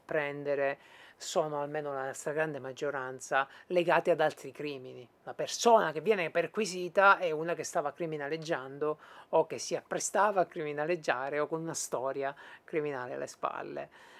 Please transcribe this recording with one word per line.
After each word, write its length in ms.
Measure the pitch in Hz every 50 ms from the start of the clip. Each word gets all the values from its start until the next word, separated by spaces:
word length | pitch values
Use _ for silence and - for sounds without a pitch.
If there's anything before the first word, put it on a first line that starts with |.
| _
prendere 760 | - - 156 143 143 143 147 143 143 143 139 139 139 143 - - - - - - - -
sono, 460 | - - - - 180 156 156 151 147
almeno 320 | 143 143 147 156 147 143 139
la 180 | 135 131 135
stragrande 480 | 127 - - 160 143 156 156 160 147 135
maggioranza, 880 | 127 135 127 - 151 143 139 135 127 127 131 127 - - 147 135 139 - - - - -
legate 440 | 180 180 170 170 160 165 170 185
ad 80 | 165 147
altri 320 | 156 151 - - - 139
crimini. 560 | 123 - 147 147 143 135 127 131 127 127 123 - _ _ -
La 100 | 127 123
persona 600 | - 151 - - - - 233 226 220 180 160 147
che 80 | 156
viene 280 | 147 202 220 190 170 156
perquisita 920 | - 170 165 156 - 208 220 170 180 185 180 175 - 202 190 196 196 170
è 120 | 185 170
una 220 | 156 151 165 170 170
che 100 | 151 151
stava 300 | - - 180 151 143 -
criminaleggiando 1040 | - 175 160 156 147 143 139 156 165 156 151 165 131 131 135 135 143 151 151 151 - - - - - - -
o 160 | - 165 156
che 140 | - 143 117
si 180 | - - 175 135
apprestava 640 | - - - 156 - - - 208 196 214 202 185
a 40 | 170
criminaleggiare 920 | - - 180 156 147 147 147 151 160 180 170 156 - 135 123 135 143 143 147
o 80 | 151 147
con 140 | 160 160
una 120 | 165 165 147
storia 640 | - - - - 123 123 135 135 139 135 135 139 - - - - - _
criminale 480 | - - 160 147 147 139 127 123 123 135
alle 140 | 139 139 -
spalle. 640 | - - - - - - 143 147 143 143 147 - - - - - - -